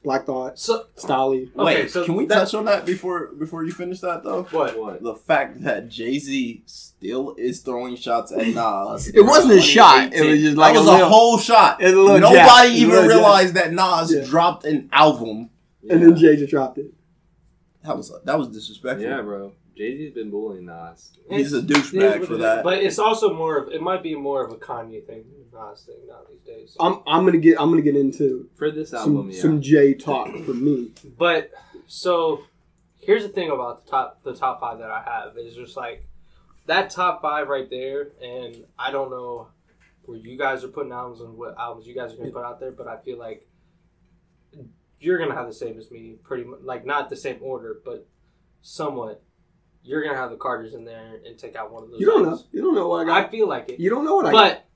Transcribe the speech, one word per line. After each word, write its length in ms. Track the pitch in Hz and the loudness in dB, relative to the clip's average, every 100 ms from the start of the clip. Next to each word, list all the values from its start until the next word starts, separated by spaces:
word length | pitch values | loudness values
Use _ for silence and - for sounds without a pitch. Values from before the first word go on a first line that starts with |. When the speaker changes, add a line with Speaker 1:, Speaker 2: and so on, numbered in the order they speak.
Speaker 1:
Black 200 | 147 135 | -4 -6
Thought. 340 | - 131 127 - | -6 -10 -10 -12
Speaker 2:
So, 280 | - 226 - _ | -6 -6 -6 _
Speaker 1:
Stolly. 540 | - 131 131 135 127 | -6 -2 -2 -2 -6
Speaker 2:
okay, 280 | - - - | -4 0 0
Speaker 3:
Wait, 80 | - | -2
Speaker 2:
so 140 | 180 | -6
Speaker 3:
can 100 | 170 | -4
we 100 | 180 294 | -4 0
Speaker 2:
that 80 | 208 | 0
Speaker 3:
touch 100 | 190 | 0
on 100 | 214 214 | -4 -2
that 200 | 196 - | -4 -2
before, 400 | 190 185 175 - 143 | -8 -6 -8 -10 -12
before 260 | 156 165 | -12 -10
you 80 | 160 | -10
finish 280 | 180 180 185 | -10 -12 -10
that 220 | 180 165 | -8 -8
though? 200 | - 190 | -8 -8
Speaker 2:
What? 340 | 180 160 131 113 | -6 -4 -4 -6
Speaker 4:
What? 240 | 110 90 | -12 -12
Speaker 3:
The 120 | 117 | -12
fact 480 | 113 _ 156 139 - | -12 _ -2 -2 -10
that 240 | 143 110 117 | -8 -8 -8
Jay-Z 720 | - 113 135 143 135 120 110 | -12 -8 -8 -6 -8 -8 -10
still 720 | _ - - _ 92 123 139 - | _ -20 -20 _ -10 -8 -10 -8
is 240 | 123 123 | -8 -8
throwing 360 | - 123 123 120 | -10 -10 -10 -12
shots 360 | - 117 117 | -6 -6 -6
at 60 | - 113 | -6 -4
Nas 640 | 113 113 98 101 151 - | -2 -4 -4 -6 -10 0
Speaker 1:
It 120 | - | 6
wasn't 320 | 208 302 269 202 | 8 8 6 6
a 20 | |
shot. 440 | 165 220 196 135 | 4 8 10 8
It 20 | 131 | 4
was 80 | |
Speaker 3:
in 40 | 165 | 2
twenty 100 | 151 | 4
eighteen. 140 | 151 | 4
Speaker 1:
just 120 | 151 147 | 2 6
like 160 | 156 | 6
Speaker 3:
That 40 | 156 | 6
Speaker 1:
a 20 | |
Speaker 3:
was 80 | - | 6
a 40 | |
Speaker 1:
little, 160 | 185 180 | 6 8
Speaker 3:
whole 280 | 214 233 233 | 8 6 4
shot. 440 | - 226 190 - | 4 6 6 4
Speaker 1:
it 20 | 185 | 2
was 60 | |
a 20 | 190 | 6
little 200 | 196 196 | 6 8
Speaker 3:
Nobody 480 | 190 175 175 247 240 | 8 10 12 10 8
Speaker 1:
jab. 0 | 233 | 6
Speaker 3:
even 100 | 240 | 4
Speaker 1:
Little 120 | 190 220 | 6 6
jab. 80 | 226 | 6
Speaker 3:
realized 360 | 214 202 185 | 6 6 4
that 180 | 175 170 | 0 -2
Nas 420 | 170 185 170 165 | 0 0 0 0
Speaker 1:
Yeah. 100 | 156 | -2
Speaker 3:
dropped 400 | 135 156 170 175 | 0 0 0 -2
an 240 | 151 151 127 | -4 -6 -2
album. 580 | 131 151 120 113 110 117 _ _ _ - | 4 4 4 -6 -10 -14 _ _ _ 0
Speaker 1:
And 120 | 170 | 6
then 80 | 170 | 6
Speaker 4:
Yeah. 60 | 170 | 8
Speaker 1:
Jay 200 | 160 147 | 6 4
just 140 | 139 | 0
dropped 280 | 147 131 - | -4 -4 -8
it. 160 | 147 _ _ _ _ _ _ _ _ _ | -16 _ _ _ _ _ _ _ _ _
Speaker 3:
That 120 | 151 - | -12 -10
was, 160 | - - | -10 -16
that 140 | - 151 | -6 -6
was 100 | 123 | -6
disrespectful. 560 | 107 107 101 127 - 117 | -10 -18 -14 -10 -8 -8
Speaker 4:
Yeah, 140 | 135 | -8
bro. 320 | 104 101 98 _ _ _ | -10 -12 -14 _ _ _
Jay-Z's 360 | 107 139 151 | -12 -10 -14
been 180 | 127 107 | -14 -12
bullying 360 | 101 110 95 87 | -10 -12 -14 -18
Nas. 460 | 85 82 85 _ _ _ | -20 -20 -20 _ _ _
Speaker 3:
He's 220 | - 139 | -6 -4
a 60 | 143 | -6
Speaker 2:
It's, 80 | - | -2
it 0 | 143 | -2
is 160 | 135 | -2
Speaker 3:
douchebag 260 | 190 - - | 0 0 0
Speaker 2:
what 60 | 120 | -6
Speaker 3:
for 40 | |
Speaker 2:
it 40 | 113 | -4
is. 60 | |
Speaker 3:
that. 220 | 113 113 | -2 -2
Speaker 2:
But 140 | 170 190 | -2 -2
it's 160 | 196 - | -4 -2
also 340 | 214 214 220 | -2 0 -2
more 240 | 165 160 147 | -2 -6 -6
of, 140 | - | -6
it 80 | 160 | -10
might 220 | 165 185 | -6 -8
be 120 | 170 151 | -8 -10
more 280 | 139 139 | -8 -6
of 60 | 117 | -8
a 40 | 113 | -12
Kanye 500 | - 120 113 110 - | -16 -14 -14 -18 -20
thing 180 | 110 113 | -20 -20
than 300 | 143 120 117 | _ _ -20
a 100 | 107 | -20
Nas 120 | 104 | -20
thing 100 | _ - 123 | _ -20 -20
now 80 | - _ | -20 _
these 120 | _ | _
days. 340 | - 113 - _ | -20 -20 -20 _
Speaker 1:
I'm, 200 | 165 185 - | -4 -4 -4
I'm 180 | 160 | 0
gonna 140 | 185 170 | 2 4
get, 220 | 160 165 | 4 4
I'm 100 | 151 | 2
gonna 100 | 170 | 0
get 120 | 147 | 0
into 560 | 139 135 131 143 127 - _ | 0 -2 -2 -4 -4 -12 _
Speaker 4:
For 160 | 151 | -8
this 180 | 151 156 | -8 -12
Speaker 1:
some, 80 | 123 110 143 | -6 -2 -2
Speaker 4:
album, 140 | 135 | -4
yeah. 100 | 95 | -4
Speaker 1:
some 220 | 160 151 | -2 -2
Jay 320 | 135 151 139 | 2 4 4
talk 320 | 139 - 135 120 - | 2 -4 -6 -6 -12
for 80 | 156 | -10
me. 380 | 120 139 135 117 _ 139 120 | -4 -2 -2 -6 _ -20 _
Speaker 2:
But, 360 | 175 160 - - _ - _ | -2 -2 -6 -18 _ -20 _
so, 560 | - 185 175 165 156 - _ _ _ _ _ | -10 -4 -2 -2 -6 -12 _ _ _ _ _
here's 240 | - 214 | -2 -2
the 60 | 208 | -2
thing 220 | 196 170 | -8 -8
about 320 | 139 120 120 | -6 -8 -12
the 60 | _ | _
top, 300 | 160 - _ | -6 -6 _
the 100 | - | -16
top 240 | 120 139 - | -8 -8 -8
five 180 | 117 113 | -12 -12
that 100 | 113 | -12
I 100 | 110 | -12
have 380 | - 117 107 110 | -12 -14 -14 -18
is 160 | 117 | -20
just, 220 | 117 120 - | -20 -18 -16
like, 280 | 123 113 - - _ _ _ _ - | -14 -16 -20 -20 _ _ _ _ -6
that 240 | 170 190 | -4 -4
top 320 | - 180 170 | -6 -6 -4
five 240 | 151 151 139 | -8 -8 -6
right 240 | 135 131 | -8 -8
there, 380 | 127 135 139 143 _ | -12 -10 -10 -12 _
and 440 | 123 123 120 117 _ _ | -18 -16 -16 -20 _ _
I 140 | 127 | -10
don't 200 | 139 135 | -8 -8
know 340 | 127 123 120 117 _ _ _ _ _ - | -12 -14 -16 -18 _ _ _ _ _ -20
where 120 | 113 | -20
you 180 | 110 127 | -20 -10
guys 280 | 135 131 | -8 -8
are 40 | 127 | -12
putting 220 | - 135 | -14 -14
albums 300 | 123 123 117 | -12 -16 -18
and 160 | 117 113 | -20 -18
what 180 | 117 117 | -20 -14
albums 300 | 120 113 113 | -16 -16 -18
you 80 | |
guys 180 | 123 120 | -14 -14
are 40 | 113 | -14
gonna 160 | 131 | -16
put 120 | 120 | -14
out 140 | 120 117 | -16 -16
there, 140 | 131 | -18
but 160 | 117 120 | -16 -18
I 80 | 113 | -18
feel 200 | - 120 | -16 -18
like 300 | 113 107 _ _ _ _ _ _ _ _ _ _ _ 156 127 _ _ _ | -16 -20 _ _ _ _ _ _ _ _ _ _ _ _ -20 _ _ _
you're 180 | 156 180 | -6 -4
gonna 160 | 156 | -4
have 120 | - 117 | -8 -12
the 60 | |
same 260 | 110 120 110 | -14 -14 -16
as 120 | 110 | -20
me, 260 | 117 113 110 | -20 -20 -20
pretty 200 | _ 127 | _ -14
mu-, 140 | 120 123 | -14 -18
like, 220 | 127 127 | -16 -14
not 240 | 123 143 139 | -8 -8 -8
the 60 | 135 | -12
same 220 | 143 123 | -14 -14
order, 380 | 131 127 113 107 | -14 -14 -14 -18
but 220 | - 117 _ _ _ _ _ _ | -16 -18 _ _ _ _ _ _
somewhat. 600 | _ - 151 135 110 - _ _ _ _ _ _ | _ -12 -12 -10 -14 -16 _ _ _ _ _ _
You're 180 | 123 151 | _ -8
gonna 140 | 151 135 | -8 -8
have 140 | 123 | -10
the 60 | 113 | -12
Carters 380 | 131 120 113 | -10 -10 -12
in 100 | 113 | -18
there 360 | 113 113 113 110 | -20 -20 -20 -20
and 140 | 117 113 | -20 -20
take 160 | 120 113 | -20 -18
out 160 | 107 | -18
one 120 | 113 | -18
of 60 | - | -20
those 100 | - | -6
Speaker 1:
You 60 | 208 | -2
don't 160 | 440 | 0
know. 80 | 190 | -2
Speaker 2:
albums. 180 | - _ | -6 _
Speaker 1:
You 100 | - | -8
don't 120 | 311 | -4
know 140 | 294 175 | -4 -4
what 140 | 170 | -6
I 20 | 165 | -2
got. 200 | 170 202 | -2 -4
Speaker 2:
I 40 | |
feel 180 | 226 208 | -4 -6
like 220 | 127 - | -6 -12
it. 100 | - | -6
Speaker 1:
You 100 | 175 | -4
don't 140 | 240 | -4
know 120 | 311 403 | -2 -2
what 100 | 233 | 2
I 60 | |
got. 320 | 220 196 - _ | 2 2 0 _